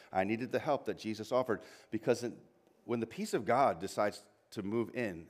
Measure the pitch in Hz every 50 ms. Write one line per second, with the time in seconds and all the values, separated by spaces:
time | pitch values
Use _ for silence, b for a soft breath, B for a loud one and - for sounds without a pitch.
0 | B B B 95 95 101 113 113 127 117 - 120 - 156 143 127 - - - -
1 | - 110 110 101 107 - 123 127 127 - 107 90 B B B B B B B 107
2 | - 131 120 120 120 117 - - - - _ _ _ _ _ _ - - 120 120
3 | 113 - - - 214 208 - 123 110 87 117 131 139 123 117 80 95 95 - -
4 | 104 104 95 - - - _ _ _ _ - 117 95 98 107 117 113 - - 123
5 | 120 104 87 80 82 -